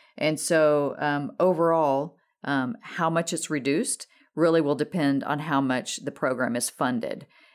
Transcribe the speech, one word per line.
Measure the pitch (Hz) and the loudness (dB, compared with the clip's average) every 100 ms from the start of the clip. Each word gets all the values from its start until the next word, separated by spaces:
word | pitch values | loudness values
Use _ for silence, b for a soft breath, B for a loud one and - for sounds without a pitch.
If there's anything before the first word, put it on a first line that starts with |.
| b - | b -4
And | 156 156 | -2 -2
so, | - 160 151 147 143 - | 0 4 4 4 0 -2
um, | 147 143 139 - | -2 -2 -4 0
overall, | 185 165 165 165 147 135 165 _ _ _ | 2 4 2 4 2 0 -2 _ _ _
um, | 139 139 127 - | -2 -2 -2 -6
how | - - 165 | -12 -4 0
much | 165 170 | 0 -2
it's | 165 - | -6 -4
reduced | 151 131 156 254 - - b b | -2 0 0 -2 -6 -10 b b
really | 151 165 165 | 2 4 4
will | 143 143 | 2 0
depend | 151 185 143 139 | -2 0 0 0
on | - 147 | -2 -4
how | 156 139 | 0 0
much | 135 127 117 - | 0 -2 -4 -8
the | 139 | -10
program | - 139 123 120 120 | -4 -2 0 -2 -2
is | - | -4
funded. | - 131 123 67 - - b b | -2 -2 -2 -6 -10 -14 b b